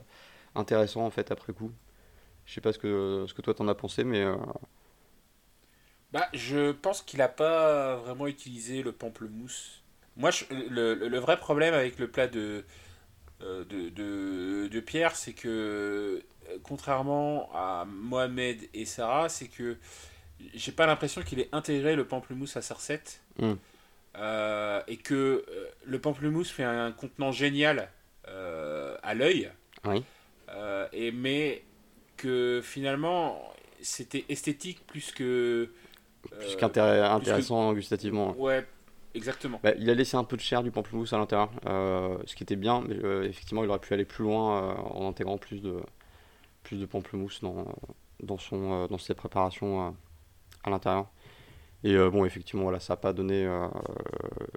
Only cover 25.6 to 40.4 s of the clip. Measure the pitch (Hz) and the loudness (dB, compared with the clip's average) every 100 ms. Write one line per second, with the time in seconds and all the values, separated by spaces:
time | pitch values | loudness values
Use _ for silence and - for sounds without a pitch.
25.6 | - - 135 131 151 139 151 160 175 - | -10 -14 -6 -2 -2 0 0 0 -2 -2
26.6 | 127 117 117 110 131 - 139 123 143 143 | 0 0 -2 -4 -12 -4 -2 2 2 4
27.6 | 151 139 98 - _ _ - 95 90 80 | 4 4 -2 -12 _ _ -16 -10 -8 -6
28.6 | 76 76 69 53 - 110 147 180 87 - | -4 -4 -6 -8 -4 2 4 4 0 -10
29.6 | _ - 104 101 135 - - _ - 101 | _ -8 0 0 -2 -16 -20 _ -16 -10
30.6 | 104 98 95 92 117 120 131 143 151 123 | -4 -4 -4 -4 -4 -2 -2 0 0 -4
31.6 | - - - - _ - 131 127 123 123 | -10 -20 -20 -20 _ -8 -2 2 2 0
32.6 | 117 139 139 139 165 175 156 85 57 50 | -2 -4 -2 0 0 0 0 -2 -10 -16
33.6 | - - - - 123 135 - 143 - 143 | -20 -14 -8 -8 -6 -6 -4 -4 -4 -4
34.6 | 180 175 - 151 - - 127 123 120 117 | -6 -12 -12 -12 -12 -4 0 2 4 2
35.6 | 117 - - - _ _ - - 107 95 | 0 -6 -20 -20 _ _ -18 -10 -6 0
36.6 | 110 113 107 104 104 107 104 104 127 117 | 2 6 8 8 6 4 4 2 4 2
37.6 | 110 104 98 104 104 104 95 123 135 131 | 4 2 0 -2 0 0 0 0 2 2
38.6 | 131 - - - - 117 113 - 139 113 | 0 -14 -20 -20 -12 -8 -6 -4 -6 2
39.6 | 107 107 113 120 131 131 117 120 | 4 4 6 6 6 2 0 -2